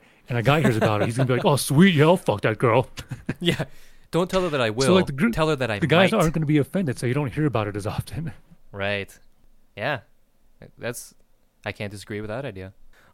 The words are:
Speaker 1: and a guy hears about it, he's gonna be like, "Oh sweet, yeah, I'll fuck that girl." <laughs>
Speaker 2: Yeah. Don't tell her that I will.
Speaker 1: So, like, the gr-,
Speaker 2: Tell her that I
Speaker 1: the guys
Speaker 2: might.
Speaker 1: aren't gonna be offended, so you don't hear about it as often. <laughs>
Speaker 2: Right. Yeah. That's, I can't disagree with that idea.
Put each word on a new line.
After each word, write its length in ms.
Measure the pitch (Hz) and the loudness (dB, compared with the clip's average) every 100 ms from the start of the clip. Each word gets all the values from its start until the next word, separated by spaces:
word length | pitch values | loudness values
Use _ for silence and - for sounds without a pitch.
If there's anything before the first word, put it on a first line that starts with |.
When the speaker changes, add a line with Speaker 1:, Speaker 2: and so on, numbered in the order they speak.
| - _ - | -8 _ -6
Speaker 1:
and 100 | 120 | 0
a 20 | |
guy 200 | 113 151 | 2 4
hears 160 | - 110 | 2 2
about 240 | 110 104 | 2 2
it, 20 | |
he's 120 | 101 117 | 0 0
gonna 100 | 127 | 0
be 60 | |
like, 100 | 127 | 2
"Oh 100 | 208 143 | 2 0
sweet, 360 | - 139 196 | 2 4 6
yeah, 120 | 151 | 6
I'll 120 | 156 185 | 4 4
fuck 240 | - 101 | 0 0
that 160 | 120 110 | -2 2
girl." 300 | 123 120 - - - | 2 2 0 -10 -14
<laughs> 260 | 127 - - | -12 -12 -4
Speaker 2:
Yeah. 260 | 175 - - - - - - | -2 -2 -8 -12 -20 -20 -4
Don't 200 | 165 180 | -4 0
tell 120 | 185 | -2
her 80 | 180 | 0
that 120 | 147 | 0
I 80 | 113 | 0
will. 140 | 110 | 2
Speaker 1:
So, 80 | 135 | 4
like, 120 | 185 180 | 4 2
the 40 | |
gr-, 180 | 135 226 | 0 -2
Speaker 2:
Tell 200 | 160 156 | 0 0
her 60 | |
that 140 | 147 120 | 0 -2
I 80 | 101 | -2
Speaker 1:
the 80 | 143 | 2
guys 240 | 160 190 | 4 4
Speaker 2:
might. 100 | 214 | 2
Speaker 1:
aren't 120 | 160 | 0
gonna 120 | 165 151 | 0 0
be 100 | 151 | 0
offended, 380 | 131 185 165 113 | 0 -2 -4 -4
so 80 | |
you 80 | 120 | -4
don't 180 | 135 139 | -4 -4
hear 120 | 147 | -2
about 220 | 151 113 104 | 0 0 -2
it 80 | |
as 100 | 104 | -4
often. 460 | 98 - - 143 160 - _ | -6 -6 -8 -10 -10 -14 _
<laughs> 200 | - - | -20 -16
Speaker 2:
Right. 440 | 101 98 101 95 - - _ - _ _ 101 | -6 -4 -4 -6 -16 -20 _ -20 _ _ -8
Yeah. 220 | 120 131 - _ _ _ _ _ - - | -6 -6 -10 _ _ _ _ _ -20 -10
That's, 360 | 110 123 - _ _ _ _ _ | -10 -10 -14 _ _ _ _ _
I 60 | 110 | -10
can't 200 | - 101 | -8 -10
disagree 300 | 101 - 104 | -10 -10 -10
with 80 | 107 | -8
that 160 | 113 | -8
idea. 280 | 139 95 95 - - - _ | -10 -12 -16 -18 -20 -20 _